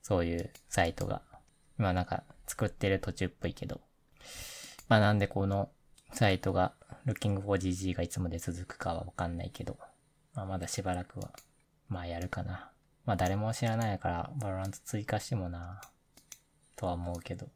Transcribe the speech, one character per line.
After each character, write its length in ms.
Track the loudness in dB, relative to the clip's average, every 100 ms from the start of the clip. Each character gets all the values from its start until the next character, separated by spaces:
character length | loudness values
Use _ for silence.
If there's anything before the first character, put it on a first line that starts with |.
そ 160 | 2 2
う 60 |
い 120 | 4 0
う 160 | -2 -10 _
サ 180 | 2 2
イ 80 |
ト 120 | 2 -2
が。 160 | -2 -6 -20 _ _ _ 0
今 160 | 2
な 100 | 4
ん 20 |
か 180 | 2 -2 -4 -20 -12
作 200 | -2 -2
っ 20 |
て 200 | 2 2
る 120 | 2
途 120 | 0
中 140 | -2 -2
っ 20 |
ぽ 180 | -2 -6
い 60 |
け 120 | -6 -8
ど。 140 | -8 -10 _ _ _ -16 -14 -12 -14 -16 -18 4
ま 100 | 6
あ、 20 |
な 120 | 8
ん 60 | 6
で 80 | 4
こ 200 | 2 2
の 240 | 2 0 _ _ -20 _
サ 180 | 4 4
イ 100 | 6
ト 120 | 2
が、 220 | 2 2 0 -20 -6 -4
Looking 340 | 0 2 0
for 180 | 2 2
G 160 | 2
G 200 | 0 0
が 80 | 0
い 60 | -2
つ 120 | 0
ま 80 | -2
で 100 | -2
続 260 | -4 -6
く 140 | -6 -6
か 160 | -4
は 100 | -2
わ 80 | -4
か 140 | -4 -2
ん 100 | -2
な 80 |
い 60 | -6
け 140 | -6
ど。 140 | -8 -8 -12 _ _ _ _
ま 80 | -8
あ、 40 | -4
ま 120 | -4
だ 100 | -4
し 140 | -4
ば 120 | 0
ら 100 | -2
く 160 | -2 -8
は、 120 | -10 -10 -20 _ _ _ _
ま 120 | -6
あ、 60 | -4
や 120 | -4
る 80 | -4
か 140 | -4
な。 280 | -4 -6 -10 _ _ _
ま 100 | 0
あ、 20 | 2
誰 200 | 4 2
も 160 | 0
知 120 | 0
ら 120 | 2 2
な 160 | 2
い 60 | 0
か 100 | 0
ら、 220 | -2 -2 -4
バ 140 | -4
ロ 80 | -2
ラ 80 | -4
ン 40 |
ト 80 | -6
追 200 | -6 -6
加 160 | -2 -2
し 100 | 0
て 60 | -2
も 120 | -2
な、 320 | -6 -10 -12 -16 _ _ -20 _ -20 _ _ _ -4
と 100 | -2
は 80 |
思 200 | 0 -2
う 60 | -4
け 140 | -6
ど。 140 | -8 -8